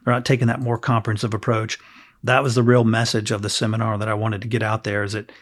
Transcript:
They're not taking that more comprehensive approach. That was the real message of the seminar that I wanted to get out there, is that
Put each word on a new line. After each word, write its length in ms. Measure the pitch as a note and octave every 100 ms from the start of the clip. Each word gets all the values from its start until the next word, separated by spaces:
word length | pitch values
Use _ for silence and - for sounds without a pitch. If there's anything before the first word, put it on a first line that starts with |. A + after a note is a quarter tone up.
They're 80 | -
not 140 | A#2+ B2
taking 220 | C3 A#2
that 120 | A#2+
more 160 | A#2+ A#2
comprehensive 560 | - A#2 A2 G#2+ A#2
approach. 460 | G#2 - A2+ A2 - - - - _
That 200 | A#2+ B2+
was 120 | C#3
the 80 | A#2+
real 220 | A#2 B2
message 460 | A2+ A2+ A#2 A2+ G#2
of 100 | G#2+
the 80 | G2+
seminar 480 | - A2+ A2 A2+ G#2
that 120 | A2
I 40 |
wanted 300 | G#2+ A2 G2+
to 60 | A2+
get 140 | A2+
out 220 | A2 A2
there, 180 | - G#2
is 120 | G#2
that 180 | G#2 - -